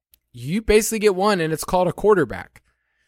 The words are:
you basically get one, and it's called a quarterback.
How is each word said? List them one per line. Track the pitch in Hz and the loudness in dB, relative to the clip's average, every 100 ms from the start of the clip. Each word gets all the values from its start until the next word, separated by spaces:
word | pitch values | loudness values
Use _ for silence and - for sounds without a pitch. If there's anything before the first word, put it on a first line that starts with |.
| _ _ _ | _ _ _
you | 120 127 202 | -14 -6 -4
basically | - 214 220 226 | 2 2 2 0
get | 208 185 | 0 2
one, | 202 190 | 0 0
and | 160 | -2
it's | 160 - | -4 -2
called | 180 180 | 0 0
a | |
quarterback. | - 208 196 123 90 - _ _ _ _ _ | 0 2 2 0 -6 -14 _ _ _ _ _